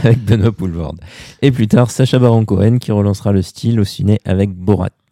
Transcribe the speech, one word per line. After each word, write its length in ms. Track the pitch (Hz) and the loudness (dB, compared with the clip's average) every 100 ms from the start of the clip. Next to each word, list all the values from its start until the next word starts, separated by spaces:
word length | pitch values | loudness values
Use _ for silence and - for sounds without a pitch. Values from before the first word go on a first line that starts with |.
Avec 200 | 113 117 | 2 2
Benoît 280 | 101 113 110 | 2 0 0
Poulvord. 420 | - 92 85 73 73 - - - - | -2 -6 -6 -8 -12 -18 -20 -20 -2
Et 80 | 139 | 0
plus 140 | 127 107 | 2 2
tard, 220 | 123 120 | 2 2
Sacha 260 | - 131 131 | 0 0 2
Baron 260 | 120 113 | 4 2
Cohen 340 | 107 95 107 123 | 2 0 2 0
qui 120 | - | -2
relancera 380 | 104 101 101 101 | -2 0 -2 -2
le 100 | 98 | -2
style 360 | 87 - 113 113 | -2 -6 -2 -2
au 40 | |
ciné 340 | 101 - 95 107 | -2 -2 -2 0
avec 280 | - 95 101 | -2 -2 -2
Borat. 380 | 90 92 92 92 - - | -4 -2 -2 -2 -10 -14